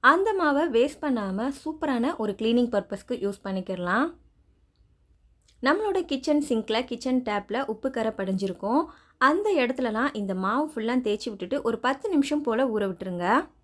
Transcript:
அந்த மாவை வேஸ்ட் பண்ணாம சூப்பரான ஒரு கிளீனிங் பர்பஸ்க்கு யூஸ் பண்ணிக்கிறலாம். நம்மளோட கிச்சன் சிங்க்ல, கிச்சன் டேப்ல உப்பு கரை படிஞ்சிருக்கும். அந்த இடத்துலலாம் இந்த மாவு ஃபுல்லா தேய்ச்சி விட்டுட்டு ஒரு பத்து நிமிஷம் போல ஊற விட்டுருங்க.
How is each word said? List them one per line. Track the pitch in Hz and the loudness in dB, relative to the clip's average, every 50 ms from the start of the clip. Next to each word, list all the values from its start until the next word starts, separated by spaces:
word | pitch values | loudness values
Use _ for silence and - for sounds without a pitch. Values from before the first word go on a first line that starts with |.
| - | 8
அந்த | 254 302 359 392 440 415 | 8 6 6 4 2 2
மாவை | 381 339 302 285 277 320 339 | 2 2 2 4 2 2 2
வேஸ்ட் | 233 226 247 294 - - | 4 4 2 2 0 -4
பண்ணாம | - 294 262 226 202 190 190 196 226 269 277 | -2 0 0 0 0 -2 -2 -2 -2 -4 -4
சூப்பரான | - - 311 311 311 - 294 262 240 226 285 349 | -6 -8 -8 -6 -4 -2 -2 0 0 0 -2 -2
ஒரு | - 220 208 196 | -2 -4 -4 -4
கிளீனிங் | - 220 226 233 240 247 240 | -2 0 2 4 4 2 2
பர்பஸ்க்கு | 233 202 196 - 202 196 - - 247 - | 0 -2 -2 -2 -10 -12 -8 -8 -6 -4
யூஸ் | - 202 196 - | -4 -6 -6 -6
பண்ணிக்கிறலாம். | _ 196 190 190 180 - 190 175 180 175 185 226 277 339 339 - _ _ _ _ _ _ _ _ _ _ _ _ _ _ _ _ _ _ _ _ _ _ _ _ _ _ _ _ - | _ -6 -6 -6 -4 -6 -6 -4 -2 -2 0 0 0 -2 -4 -12 _ _ _ _ _ _ _ _ _ _ _ _ _ _ _ _ _ _ _ _ _ _ _ _ _ _ _ _ 0
நம்மளோட | 262 302 403 440 415 370 370 349 | 0 2 2 0 0 0 -2 -2
கிச்சன் | - 285 262 269 311 294 294 294 | -2 -4 -4 0 2 2 2 2
சிங்க்ல, | - 247 226 214 - 220 220 254 | 2 0 -2 0 0 -2 -2 -2
கிச்சன் | - 247 240 - 254 254 254 247 | -2 -8 -6 -4 0 0 0 0
டேப்ல | 240 208 202 202 - 202 247 277 | 0 -4 -4 -4 -4 -4 -4 -2
உப்பு | - 220 220 - 269 | -4 -6 -4 -4 -4
கரை | 262 240 220 220 | -2 -2 -2 -2
படிஞ்சிருக்கும். | 220 - 196 185 190 190 196 190 180 - - 202 240 294 339 - - - _ _ _ _ | -2 -4 -4 -2 -2 -2 -2 -4 -6 -6 -4 0 0 0 0 0 -8 -20 _ _ _ _
அந்த | 254 269 302 370 415 427 392 | 4 4 4 4 2 2 2
இடத்துலலாம் | 302 247 240 262 262 254 233 214 220 254 277 - | 2 2 2 0 -2 -2 -2 0 0 -2 -2 -2
இந்த | 214 202 190 190 | -4 -4 -4 -2
மாவு | 185 190 190 220 269 302 | -2 0 0 0 0 -2
ஃபுல்லா | 302 - - 220 226 247 254 | -2 -4 -4 -2 0 0 0
தேய்ச்சி | 247 220 208 214 - 247 | 0 0 -2 -2 -4 -8
விட்டுட்டு | 208 196 - 180 262 285 - | -8 -8 -6 -4 -4 -2 0
ஒரு | 233 226 226 | -2 -2 0
பத்து | - - - 277 - 427 | 0 -2 -2 -2 -2 0
நிமிஷம் | 370 294 277 - 294 294 294 | 2 2 2 2 0 -2 0
போல | 254 220 226 269 262 | 0 0 2 0 0
ஊற | 220 214 202 | 0 0 0
விட்டுருங்க. | 196 185 - 190 185 180 175 175 180 220 285 320 - _ _ | -2 -2 -6 -6 -6 -4 -2 0 2 2 2 2 -2 _ _